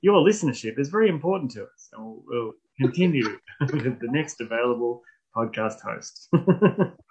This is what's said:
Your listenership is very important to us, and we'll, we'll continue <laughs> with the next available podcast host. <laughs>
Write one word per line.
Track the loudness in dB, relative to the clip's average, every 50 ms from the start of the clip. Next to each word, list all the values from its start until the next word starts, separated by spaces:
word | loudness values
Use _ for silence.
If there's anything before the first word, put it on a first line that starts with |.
Your | 6 6 6 8 6
listenership | 6 4 4 0 -2 -2 -2 -6 -6 -4 -4
is | -4 -2
very | 0 2 2 2
important | 2 0 -2 -2 -2 -2 -4 -8
to | -8 -10 -14
us, | -14 _ _ -20 -20 -20
and | -18 -16
we'll, | -16 -16 -18 -14
we'll | -8 -6 -6 -6 -6 -10 _ _ _ _ 0
continue | 0 0 2 2 2 2 2 2 0 -2 -4 -8 _
<laughs> | -20 -6 -4
with | -4 -2 -2 -2 -2 -4 -6 -4
the | -6
next | -4 -2 -2 -4 -4 -8 _
available | -10 -6 -4 -2 0 0 0 0 -2 -4 -4 -6 _ -20 _ _ _ _ _
podcast | -4 -4 -4 -4 -4 -4 -4 -4 -6
host. | -10 -10 -10 -10 -12 -18 -20 -20 -6 _ 0
<laughs> | 2 4 4 2 4 4 2 2 2 -2 -4 -4 _ _ _